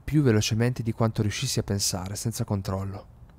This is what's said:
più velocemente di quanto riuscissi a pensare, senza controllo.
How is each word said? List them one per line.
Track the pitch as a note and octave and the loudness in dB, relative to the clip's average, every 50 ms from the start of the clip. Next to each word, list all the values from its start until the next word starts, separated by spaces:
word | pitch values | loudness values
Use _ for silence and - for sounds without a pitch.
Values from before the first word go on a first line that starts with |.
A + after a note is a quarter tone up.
| - | -6
più | - C#3 D#3 | 0 2 4
velocemente | C#3+ B2+ A2 G#2+ - - A2 A2 A#2 B2 B2+ - A2+ | 6 6 6 6 4 2 2 2 2 0 0 -2 -4
di | A2+ | -4
quanto | - - A#2 A2 - - | 0 2 0 2 2 2
riuscissi | G#2 G2+ - - C#3 B2 - A#2 | 0 0 0 -2 -4 -2 -2 -2
a | - | -2
pensare, | - G2+ G2+ - - - F#2 F2+ G2 G#2 | 0 -2 0 0 -2 -2 -4 -6 -8 -8
senza | - - A2+ - - A#2 | -6 -6 -4 -4 -4 -2
controllo. | - G#2 G2 G2 - F#2+ F#2+ G2 G2 F#2+ G2 - - - - - - - | -2 -2 -2 -2 -2 -4 -4 -4 -6 -8 -10 -14 -16 -20 -20 -20 -20 -20